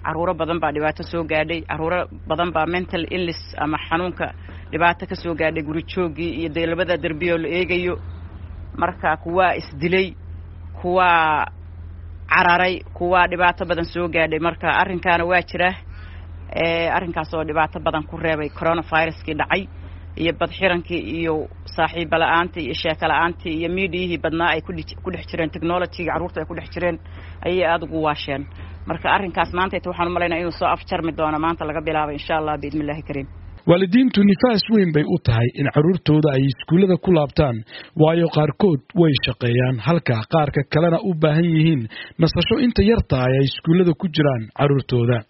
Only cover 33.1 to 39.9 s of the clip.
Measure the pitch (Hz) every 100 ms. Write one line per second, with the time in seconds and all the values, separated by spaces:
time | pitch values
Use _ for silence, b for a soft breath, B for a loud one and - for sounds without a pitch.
33.1 | 143 139 - - - - 175 190 226 262
34.1 | 208 202 196 254 214 - 220 180 151 -
35.1 | 175 - 113 123 - 139 147 156 185 -
36.1 | 151 151 135 139 - - 165 190 180 -
37.1 | 170 143 - 147 113 - B B - 156
38.1 | 170 165 156 151 - 202 147 _ - 165
39.1 | 135 - 120 120 120 127 127 107